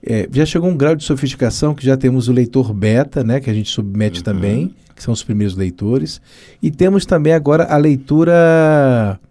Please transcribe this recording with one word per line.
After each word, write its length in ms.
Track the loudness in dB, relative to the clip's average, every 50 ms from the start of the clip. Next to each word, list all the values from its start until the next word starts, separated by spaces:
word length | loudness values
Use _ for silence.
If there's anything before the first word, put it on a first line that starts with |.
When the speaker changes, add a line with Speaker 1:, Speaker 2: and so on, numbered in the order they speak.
| -8
Speaker 1:
Eh, 240 | -4 -4 -4 -4 -2
já 140 | 0 0 0 0
chegou 200 | 0 -2 -2 0
um 80 | 0
grau 200 | 0 2 0 0
de 80 | 0 -2
sofisticação 720 | -4 -4 -2 -4 -4 -4 -2 -4 -4 -2 -2 -2 -2 -2
que 100 | -2 0
já 100 | 0 0
temos 320 | 2 2 0 0 0 0 0
o 60 | 0
leitor 400 | 0 0 0 0 -2 -2 -2 -2
beta, 500 | -2 0 0 2 0 0 -2 -4 -4 -2
né, 160 | -2 -2 -2
que 120 | -2 -2
a 20 | -4
gente 160 | -4 -4 -4
submete 480 | -6 -6 -6 -4 -4 -2 -2 -2 -4 -4
Speaker 2:
Uhum. 60 | -6
Speaker 1:
também, 520 | -4 -4 -2 -2 -2 -2 -2 -4 -6 -8 _ _ _ _
que 80 | -10 -6
são 100 | -6 -6
os 100 | -4 -4
primeiros 320 | -4 -2 -2 -2 -2 -2
leitores, 640 | -4 -4 -6 -4 -4 -4 -2 -2 -2 -2 -4 -10 -14 -20 _ -20 -20 -20 -20 -10 _
e 100 | -4 -4
temos 340 | 0 0 2 2 2 2 0
também 280 | 0 0 0 2 2 2
agora 320 | 2 2 2 2 2 2
a 120 | 2 2 2
leitura, 1400 | 4 2 2 0 0 0 2 2 4 4 4 4 6 6 4 4 4 4 4 4 4 4 2 2 0 -2 -4 -6 _ _